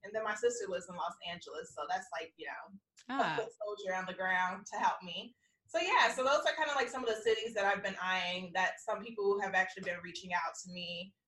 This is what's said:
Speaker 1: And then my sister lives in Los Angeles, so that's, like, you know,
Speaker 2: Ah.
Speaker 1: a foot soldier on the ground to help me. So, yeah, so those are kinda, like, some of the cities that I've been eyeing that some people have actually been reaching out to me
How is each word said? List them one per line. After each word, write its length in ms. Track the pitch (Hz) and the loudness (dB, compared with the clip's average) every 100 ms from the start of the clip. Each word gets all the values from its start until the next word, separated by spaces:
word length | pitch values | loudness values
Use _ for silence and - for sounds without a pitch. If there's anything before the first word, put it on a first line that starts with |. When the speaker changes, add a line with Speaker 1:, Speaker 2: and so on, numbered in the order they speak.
Speaker 1:
And 80 | 202 220 | -8 -4
then 80 | |
my 100 | 214 | -2
sister 320 | 202 240 233 190 | 2 2 0 -2
lives 200 | 180 185 | -4 -6
in 60 | 175 | -6
Los 180 | 165 - 170 | -6 -6 -10
Angeles, 460 | 175 - 156 175 - | -10 -10 -12 -10 -8
so 60 | 147 | -2
that's, 200 | 190 - | -2 -4
like, 220 | 165 160 - | -8 -8 -10
you 100 | 147 | -10
know, 320 | - 196 196 _ - - | -10 -12 -18 _ -16 -4
Speaker 2:
Ah. 240 | 262 190 | 0 2
Speaker 1:
a 100 | 151 | 0
foot 100 | 220 - | -2 -4
soldier 300 | 208 202 190 | -6 -4 -2
on 140 | 185 185 | -2 -2
the 60 | 180 | -2
ground 480 | 185 185 185 196 - | 0 2 2 -2 -6
to 60 | 208 | 0
help 240 | - - | 2 2
me. 320 | 180 175 220 - _ _ - | -4 -10 -12 -16 _ _ -4
So, 100 | 330 | 0
yeah, 300 | 359 330 233 254 | 4 6 6 6
so 80 | |
those 180 | 262 302 311 | 4 6 4
are 80 | 302 | 2
kinda, 160 | 311 | 2
like, 160 | 277 240 | 2 0
some 140 | 262 233 | 0 0
of 20 | 220 | 2
the 60 | |
cities 320 | 233 220 226 | 4 2 2
that 120 | 208 196 | 2 2
I've 180 | 196 | 2
been 140 | 202 190 | 0 -2
eyeing 480 | 185 185 180 180 180 180 | 0 0 0 -2 -2 2
that 260 | 180 - | 2 0
some 220 | - 208 | -4 -4
people 360 | 233 220 202 202 | -4 0 2 2
have 120 | 196 | 4
actually 300 | 190 190 196 | 2 2 -2
been 180 | 185 180 | -4 -4
reaching 300 | 175 175 180 | -6 -10 -4
out 220 | 175 180 - 185 | -2 -2 -4 -10
to 60 | |
me 420 | 180 175 175 196 - | -10 -8 -8 -10 -16